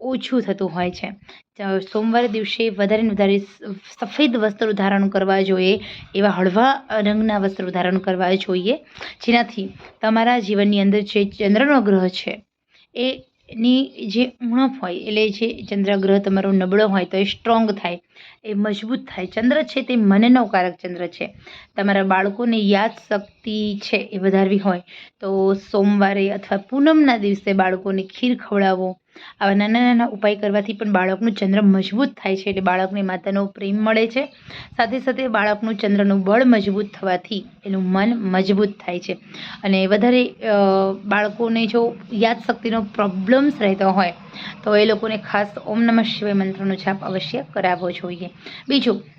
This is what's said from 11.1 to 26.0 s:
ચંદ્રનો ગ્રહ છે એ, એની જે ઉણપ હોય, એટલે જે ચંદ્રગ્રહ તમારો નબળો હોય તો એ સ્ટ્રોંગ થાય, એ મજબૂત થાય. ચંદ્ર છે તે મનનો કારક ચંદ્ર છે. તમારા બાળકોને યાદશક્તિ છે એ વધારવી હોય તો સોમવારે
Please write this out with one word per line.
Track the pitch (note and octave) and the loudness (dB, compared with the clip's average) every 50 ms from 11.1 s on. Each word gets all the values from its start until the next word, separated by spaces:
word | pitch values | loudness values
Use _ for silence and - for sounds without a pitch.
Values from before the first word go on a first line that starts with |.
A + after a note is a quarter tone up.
| - G#3 G3+ | 0 0 0
ચંદ્રનો | G3 - - G#3+ G3 G3+ A3 C4+ C#4+ D4 C4 | 0 -2 -2 0 2 2 2 4 4 4 2
ગ્રહ | G#3 G#3 G3 F#3+ F#3 F3+ | 4 4 2 2 2 0
છે | F#3 - - - - - - _ _ _ _ _ _ _ _ _ _ | -2 -6 -8 -10 -10 -10 -14 _ _ _ _ _ _ _ _ _ _
એ, | A#3+ B3 B3+ C4 - - _ _ _ _ _ | -4 -4 -4 -4 -6 -12 _ _ _ _ _
એની | - A3+ A3+ B3 B3+ C4 C4+ C4+ - - A#3 | -8 -2 2 2 2 2 2 -2 -6 -10 -10
જે | G#3 F#3+ A#3 B3+ B3 - _ B3 | -4 0 0 0 0 -2 _ -4
ઉણપ | A#3 A#3 B3+ C4+ B3+ C4 - G#3 | -2 0 2 2 0 0 -4 -8
હોય, | F3+ F3 | -8 -8
એટલે | - - A3 G#3+ G#3+ A3 G#3+ | -8 -6 -4 0 0 0 0
જે | G3+ - A3+ A#3 - - G3+ | 0 -2 -4 -4 -4 -8 -8
ચંદ્રગ્રહ | - G3+ G3+ G3 G3 G3+ G3 F#3+ G3 G3 G3+ | -6 -2 -2 0 0 0 2 2 4 2 2
તમારો | G3+ G3 F#3+ F#3+ G3 G3 G3 | 2 2 0 0 2 2 2
નબળો | F#3+ F#3 F#3 F#3+ G#3 A3 G#3 | 2 2 2 2 4 4 4
હોય | G3 F#3+ F3+ | 2 0 -2
તો | F3+ - | 0 -2
એ | F#3+ G3 | -2 -2
સ્ટ્રોંગ | G3 - - _ A3+ A#3 A3+ A3+ G#3+ | -2 -4 -6 _ 0 2 2 2 0
થાય, | G3+ G3+ - F3 F3 F3+ - _ _ - - - - _ - | -2 -4 -4 -6 -6 -8 -12 _ _ -20 -20 -20 -20 _ -12
એ | A3 G#3+ | -6 -4
મજબૂત | G3+ G#3 G#3+ G3+ G#3 A3 A3 C4 C4 - - | -2 -2 -2 -4 -6 -6 -6 -6 -6 -8 -10
થાય. | - G3 F3+ | -10 -10 -10
ચંદ્ર | F3+ - A3 A3+ B3+ C#4+ D#4 D4+ | -6 -6 0 2 2 2 2 0
છે | D4+ - C4+ C4+ | -2 -4 -6 -4
તે | - B3+ | 0 0
મનનો | A#3 G#3+ G3 G3 G3+ A3+ B3 B3+ B3+ A#3 | 2 4 4 6 6 6 6 6 6 4
કારક | G3+ - F#3 F3+ F3+ F3 - - | 2 0 0 0 0 -4 -6 -10
ચંદ્ર | F3+ F3+ F3 F3+ | -12 -8 -8 -8
છે. | E3+ - - E3+ - - - - - - - - _ _ | -8 -8 -10 -10 -10 -10 -18 -20 -20 -20 -20 -20 _ _
તમારા | - G3 G3+ G3 G3 F#3+ | -2 0 2 2 2 2
બાળકોને | F#3+ F3+ F#3 F#3+ G3+ G3 A3 A#3+ A#3+ A3+ | 2 2 2 2 0 -2 -2 -2 0 0
યાદશક્તિ | A3 G#3 G3 G3+ G3 G#3+ A3+ A3+ - - _ - G3+ D4 - _ _ _ A3+ G#3+ G#3+ G#3+ G#3 G3+ G#3 - | 2 2 2 2 2 2 0 -4 -8 -6 _ -6 -6 -6 -8 _ _ _ -8 -6 -4 -4 -4 -6 -8 -6
છે | - - | -4 -4
એ | G3+ - - G#3+ F#3+ | -4 -4 -6 -8 -2
વધારવી | F#3+ G3 F#3+ F#3+ G3 F#3+ G3 G3 | 0 2 2 4 4 4 2 2
હોય | F#3+ G3 F3+ F3 - _ - - - - _ _ | 2 0 -2 -2 -6 _ -20 -20 -20 -20 _ _
તો | G#3 F#3+ G3 F#3+ F#3+ F#3+ G3 | -6 -4 0 0 2 2 0
સોમવારે | G3 - - - G3+ G3 G3+ G#3 G3+ | 0 -4 -2 0 2 2 4 4 4